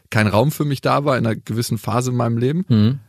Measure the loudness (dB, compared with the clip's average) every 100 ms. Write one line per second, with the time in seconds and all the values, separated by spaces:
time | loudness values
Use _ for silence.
0 | _ 0 2 2 0 0 -4 -2 0 0
1 | 0 0 0 -4 -4 -4 -4 -4 -2 -2
2 | -2 -2 -2 0 -2 -2 0 4 4 2